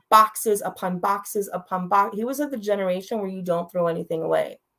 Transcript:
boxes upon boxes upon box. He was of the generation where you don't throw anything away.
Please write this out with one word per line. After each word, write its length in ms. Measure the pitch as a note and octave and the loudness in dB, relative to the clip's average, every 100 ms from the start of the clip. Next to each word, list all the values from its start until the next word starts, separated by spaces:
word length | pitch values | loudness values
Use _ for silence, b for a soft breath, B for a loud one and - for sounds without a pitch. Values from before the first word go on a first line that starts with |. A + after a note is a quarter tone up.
| _ | _
boxes 540 | A3 A3 - A3+ G#3 | 6 6 2 0 0
upon 360 | F#3 - F#3 F3+ | -2 -6 -4 -2
boxes 520 | G3+ G3+ - G#3+ G3+ | 0 -2 -2 -6 -4
upon 360 | F3+ - F#3 F3+ | -8 -6 -6 2
box. 280 | G3+ G#3 G#3 | 2 2 0
He 80 | |
was 160 | A#3 C4+ | -4 -2
of 100 | D4 | -4
the 60 | C4 | -4
generation 640 | G3+ G3+ F#3+ F3+ F#3+ A3+ | -2 0 0 -2 -2 -4
where 100 | G3 | -4
you 140 | F#3+ | -6
don't 280 | F3+ E3+ E3+ | -2 -2 -2
throw 160 | F3+ E3+ | -2 0
anything 360 | E3 E3+ D#3+ | -2 -4 -4
away. 360 | D#3+ D#3+ - - _ | 0 0 0 -6 _